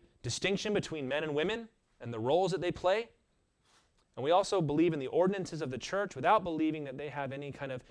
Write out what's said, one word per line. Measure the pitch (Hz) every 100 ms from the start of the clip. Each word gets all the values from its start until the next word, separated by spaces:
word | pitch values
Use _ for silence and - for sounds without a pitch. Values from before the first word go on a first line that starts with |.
| _ _
distinction | 123 - 185 196 220
between | 202 - 160 131
men | 143
and | 156 147
women | 165 226 226 _ _ _
and | 120
the | 113
roles | 117 160 190
that | 175
they | 175
play. | - 180 202 233 _ _ _ _ _ _ _ _ _ _ -
And |
we | 135
also | 175 190 196
believe | 151 147 170
in | 156
the | 131
ordinances | 147 185 202 180 160
of | 147
the | 127
church | - 190 202 202
without | 175 208
believing | 180 156 156 156 139
that | 131
they | 147
have | 131 139
any | 135 143
kind | 135 139
of | 127 -